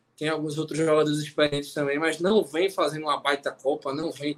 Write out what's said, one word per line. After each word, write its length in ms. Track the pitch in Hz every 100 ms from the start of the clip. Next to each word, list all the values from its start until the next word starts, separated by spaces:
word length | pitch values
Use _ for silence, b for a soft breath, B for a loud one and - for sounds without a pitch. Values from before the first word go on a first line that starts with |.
| _ _
tem 120 | 151
alguns 300 | 156 151 147
outros 180 | 151 147
jogadores 400 | 160 151 151 151
experientes 560 | 147 - 147 143 143
também, 240 | 156 143 143
mas 220 | 165 156
não 240 | 180 214
vem 260 | - 160 190
fazendo 340 | 190 151 156
uma 160 | 156 139
baita 320 | 139 143 147
Copa, 400 | - 135 151 139
não 200 | 143 165
vem 260 | 135 147